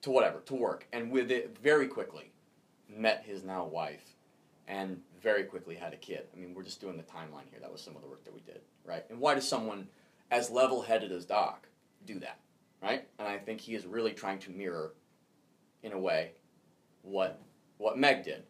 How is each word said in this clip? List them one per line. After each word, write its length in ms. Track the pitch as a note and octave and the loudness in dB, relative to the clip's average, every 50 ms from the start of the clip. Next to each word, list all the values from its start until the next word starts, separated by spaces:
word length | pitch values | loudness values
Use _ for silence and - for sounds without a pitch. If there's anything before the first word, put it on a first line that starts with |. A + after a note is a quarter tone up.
to 80 | - C#3 | 0 4
whatever, 300 | C3 B2+ G#2 E2 - - | 6 8 8 6 4 0
to 140 | - - C3+ | -4 -4 0
work. 320 | B2 A#2 F2+ - - - - | 2 2 2 0 -2 -6 -6
And 180 | - A#2+ A#2 A#2 | -4 -4 0 2
with 200 | C3 C3 B2 B2 | 4 4 4 4
it, 260 | B2+ A#2+ - - A2 G#2 | 2 0 0 -4 -6 0
very 240 | A#2 D3 D#3 D3 C3+ | 4 6 6 6 6
quickly 460 | C3 - A2+ F#2 - D2+ D2+ - - _ _ _ _ _ _ _ _ _ _ _ | 4 0 -4 -6 -6 -8 -14 -18 -20 _ _ _ _ _ _ _ _ _ _ _
met 380 | - G#2 G#2+ A2 A2 - - - | -14 -4 0 2 2 2 2 0
his 160 | G#2+ G2 F#2 F#2 | -8 -10 -8 -6
now 200 | F#2 F#2 F#2 E2+ | -6 -4 -4 -4
wife 500 | D#2 E2 E2 D#2 D2 D2+ - - - - _ _ _ _ _ _ _ _ _ _ - | -4 -2 -4 -4 -4 -6 -10 -16 -20 -20 _ _ _ _ _ _ _ _ _ _ -8
and 320 | G2+ G2 F#2+ F#2+ F2+ F#2 - - - F#2 | -6 -4 -4 -4 -6 -8 -12 -16 -10 -2
very 220 | - A2 G#2 G2+ F#2+ | 2 4 4 4 2
quickly 300 | - F#2+ F2+ - E2 E2 | -2 -6 -10 -10 -10 -10
had 200 | E2+ F2 E2 - | -8 -8 -10 -10
a 20 | |
kid. 300 | - - G2+ E2 C#2+ - - - | -10 -10 -8 -8 -8 -10 -10 -14
I 40 | F#2 | -14
mean, 140 | F2+ F2+ F2+ | -14 -12 -12
we're 100 | F#2+ F2+ | -12 -12
just 180 | F2 - - | -12 -12 -10
doing 160 | G2+ F#2+ E2+ E2 | -10 -10 -10 -10
the 40 | |
timeline 460 | D#2+ - - E2 D#2+ D#2 D2+ C#2+ C2+ C2+ | -12 -14 -14 -14 -14 -14 -14 -16 -18 -18
here. 100 | - - | -18 -16
That 100 | - - | -14 -14
was 80 | - - | -14 -14
some 160 | - - D#2 | -14 -16 -16
of 60 | D2+ | -16
the 60 | C#2+ C#2 | -16 -16
work 160 | - - - | -18 -18 -18
that 100 | - - | -18 -18
we 60 | A1 | -18
did, 200 | - - - - - _ _ _ - | -18 -18 -18 -18 -20 _ _ _ -10
right? 200 | F2 E2 E2 - - | -8 -8 -8 -8 -8
And 100 | A2+ A#2+ | -4 0
why 140 | C#3 D3 C#3 | 4 4 4
does 140 | C3+ C3 - | 4 2 0
someone 400 | C#3 A#2+ A2 A2 G2+ G2 G2 - - _ _ _ _ _ _ - | 0 0 0 -2 -6 -6 -10 -12 -16 _ _ _ _ _ _ 0
as 200 | B2 A#2+ - - | 2 2 2 2
level-headed 600 | A#2 B2+ C3 B2+ C3 A#2 A2 A2+ A2+ A2 G#2+ F#2 | 4 6 6 6 4 2 2 4 4 4 4 0
as 140 | F2+ F2 E2+ | -4 -6 -2
Doc 420 | - F#2+ F#2 F2 - - - - - _ _ _ _ _ - - | 2 2 4 4 2 0 -6 -14 -20 _ _ _ _ _ -18 -14
do 120 | A#2 G2+ F2+ | -12 -10 -10
that, 180 | B1+ - - - _ _ _ _ _ _ _ - | -10 -12 -12 -14 _ _ _ _ _ _ _ -6
right? 240 | F#2+ G#2 B2+ C3+ - - _ - | -2 0 0 -2 -2 -8 _ -8
And 100 | G#2+ G#2 | -6 -4
I 100 | G2+ G2+ | -4 -4
think 220 | G2 A2 A2 G#2+ | -6 -6 -8 -8
he 140 | - A2+ A2+ | -8 -6 -6
is 120 | G2+ F#2 | -6 -6
really 260 | F2+ G#2+ A#2 A2+ G#2+ | -4 -2 0 0 0
trying 260 | G#2 - G#2+ G2 G2 F#2+ | 0 -2 -4 -4 -4 -4
to 100 | - G2 | -6 -10
mirror, 440 | F2 G2 G2+ F2+ E2+ D#2+ D#2 D#2+ - - _ _ _ _ _ _ _ _ _ _ _ _ _ _ _ _ | -8 -6 -4 -4 -4 -4 -4 -6 -8 -14 _ _ _ _ _ _ _ _ _ _ _ _ _ _ _ _
in 100 | A#2 G#2+ | -10 -8
a 60 | G2+ F#2+ | -4 -2
way, 340 | F#2+ F2+ - D#2+ E2 E2 - _ _ _ _ _ _ _ _ _ _ _ _ _ | 0 2 2 2 0 -2 -6 _ _ _ _ _ _ _ _ _ _ _ _ _
what, 360 | - F#2+ G2 G2 F#2 F#2 - - - - _ _ _ _ _ - | -10 -4 0 0 0 0 -2 -6 -16 -20 _ _ _ _ _ -2
what 200 | G#2 A2 A2+ C3 | 0 0 2 6
Meg 260 | C#3+ C#3+ C3 - - | 6 6 6 4 2
did. 180 | D#2+ C#2 - - | -6 -8 -8 -10